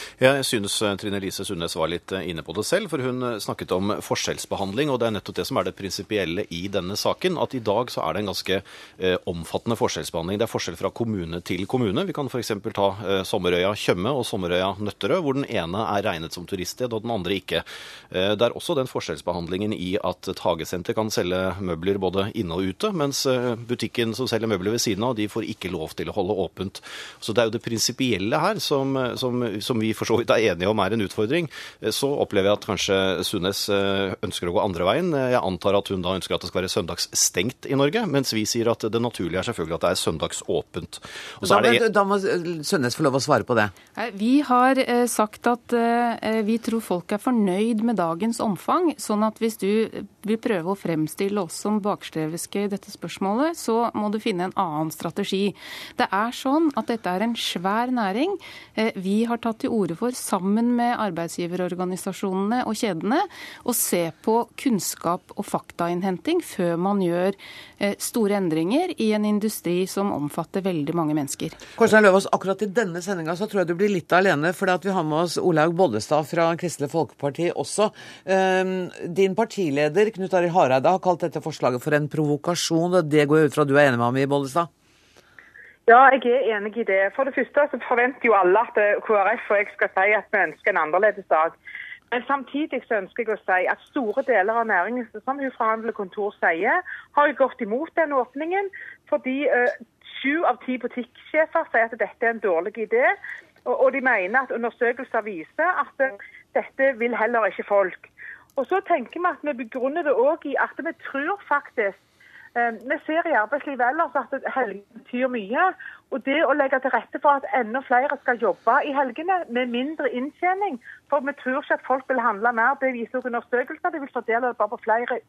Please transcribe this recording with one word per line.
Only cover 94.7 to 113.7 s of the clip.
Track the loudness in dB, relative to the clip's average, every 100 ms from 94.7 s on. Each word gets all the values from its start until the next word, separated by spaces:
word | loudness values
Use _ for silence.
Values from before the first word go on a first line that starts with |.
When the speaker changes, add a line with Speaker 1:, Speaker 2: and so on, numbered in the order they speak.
| 0 0 -4 -8 -8
Speaker 4:
som | -8 -4
hun | -4
fra | -2 0
Handel | 0 -4
og | -6
Kontor | -6 -4 -6 0
sier, | 0 2 2 0 -2 -12 -4 2
har | 2
jo |
gått | 4 0 0
imot | -4 -4 -2 -2
den | 0
åpningen, | 0 -2 -4 -4 -2 -4 -8 -18 -20 -4
fordi, | -2 -2 -2 2
eh, | 2 2 -2 -10 _ -18 -6
sju | -2 2 2
av | 0 -2
ti | -4
butikksjefer | -4 -8 -10 -12 -2 0 2 0 0
sier | 2 2
at | 0
dette | -4 0
er | 0
en | 0
dårlig | 0 0 0 -4
idé, | 0 2 4 2 -6 -16 -18 _ -4
og, | 2
og | 2
de | 4
mener | 2 2 2 0
at | 0
undersøkelser | -2 -4 0 0 -2 -4 -4
viser | -4 -8 -8 -2 0 0
at, | -2 -2
eh, | -2 -4 -16 -20 -4
dette | -4 -2 2 2 2
vil | 0 0
heller | 0 2 0
ikke | -2 2
folk. | 2 2 -2 -18 -20 -18 -18 -8 -6
Og | 0
så | 0 2
tenker | 0 0 -4
vi | -2
at | -2
vi | -6 -6
begrunner | -6 -4 -2 0
det | 2
også | 4 4 2 -2
i | -2
at | -2 -2
vi | -8 -8 -8
tror | -4 -4 -4 0
faktisk, | -2 0 -2 -2 -4 _ _ -20 -20 -8 -2
eh, | -2
vi | -2 -6 -4 -2
ser | -2 2
i | 2
arbeidslivet | 2 -2 -4